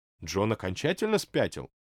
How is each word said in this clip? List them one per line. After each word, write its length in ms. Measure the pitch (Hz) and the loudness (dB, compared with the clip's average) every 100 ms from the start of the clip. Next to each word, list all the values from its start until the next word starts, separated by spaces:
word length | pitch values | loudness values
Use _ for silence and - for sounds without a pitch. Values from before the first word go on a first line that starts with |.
| _ - | _ -14
Джон 300 | 82 87 107 | -4 0 2
окончательно 640 | 110 92 92 147 180 214 214 | 2 -2 -2 -2 0 2 0
спятил. 520 | - 160 101 - 67 _ _ | 0 0 0 -2 -12 _ _